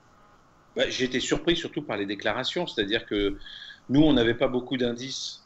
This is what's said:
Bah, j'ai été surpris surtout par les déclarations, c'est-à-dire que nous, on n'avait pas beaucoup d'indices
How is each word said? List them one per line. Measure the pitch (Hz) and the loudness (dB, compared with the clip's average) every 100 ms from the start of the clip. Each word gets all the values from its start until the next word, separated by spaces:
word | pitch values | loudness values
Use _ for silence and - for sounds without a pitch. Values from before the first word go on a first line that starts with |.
| _ _ _ _ _ _ _ - | _ _ _ _ _ _ _ -2
Bah, | 180 | -2
j'ai | - 123 | 0 -2
été | - | 0
surpris | - 156 170 - | 0 0 0 0
surtout | - 165 | -2 -6
par | - 104 | -6 -4
les | |
déclarations, | 101 98 110 110 131 180 170 | -4 -2 -2 -2 -2 -4 -4
c'est-à-dire | - 98 113 - | -2 0 0 -2
que | 104 101 98 - - - - - | 0 0 -2 -12 -18 -20 -14 2
nous, | 135 | 6
on | 156 | 8
n'avait | 127 117 | 6 4
pas | 117 135 | 2 0
beaucoup | 123 123 131 | 0 -4 -2
d'indices | 120 117 135 - - - | -2 -4 -8 -8 -10 -12